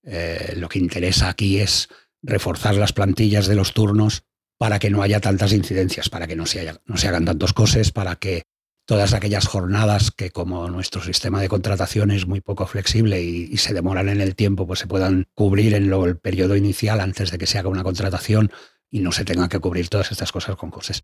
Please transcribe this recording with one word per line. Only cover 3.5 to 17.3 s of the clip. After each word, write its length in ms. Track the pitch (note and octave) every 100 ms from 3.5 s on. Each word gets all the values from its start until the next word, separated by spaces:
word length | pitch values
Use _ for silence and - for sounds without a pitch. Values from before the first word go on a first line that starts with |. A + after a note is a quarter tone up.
los 180 | G#2 F#2+
turnos 520 | - G#2+ G#2 G#2+ - _ _ _ _
para 200 | A2+ G2+
que 120 | G#2
no 120 | G2+
haya 180 | G2 G#2
tantas 320 | G2 G2 G2
incidencias, 560 | G#2 - F#2 F#2 - -
para 180 | E2 E2
que 100 | E2
no 100 | E2
se 140 | G2
haya, 200 | E2 D#2+ -
no 100 | F#2+
se 120 | F#2+
hagan 160 | F2
tantos 280 | E2+ E2 F2+
coses, 380 | - G#2+ - G#2
para 260 | - F#2+ E2+
que 260 | G2 F2 - _ _ _ -
todas 280 | G#2+ G2+
aquellas 320 | G#2+ G#2 G2+ -
jornadas 640 | G2+ F2+ G2+ G#2+ G#2 G2+
que, 200 | - F#2
como 380 | - F2 F2 E2+
nuestro 340 | F2+ F2+ F#2
sistema 380 | F2 F2 - G2
de 80 | G2
contratación 640 | G2+ F#2+ F#2+ F#2 G#2+ G2+
es 160 | G2+ F2+
muy 140 | G2
poco 260 | - G2+ F#2
flexible 560 | G2+ F#2 A2 A2 F#2+
y, 260 | E2+ E2+ E2
y 60 | -
se 180 | -
demoran 340 | G2 F2 F#2+ G2
en 120 | G2+
el 140 | F#2+
tiempo, 320 | F#2 G2+ G2 F2
pues 140 | F#2
se 60 | F2
puedan 400 | F#2+ F#2+ F#2 F#2
cubrir 400 | - G#2 G2 A2
en 140 | G#2 G2
lo, 160 | F#2+ F2+
el 120 | E2+
periodo 360 | - F2+ F#2
inicial 460 | G2+ G2+ G2 G#2+ A2
antes 300 | F#2+ G2 F#2+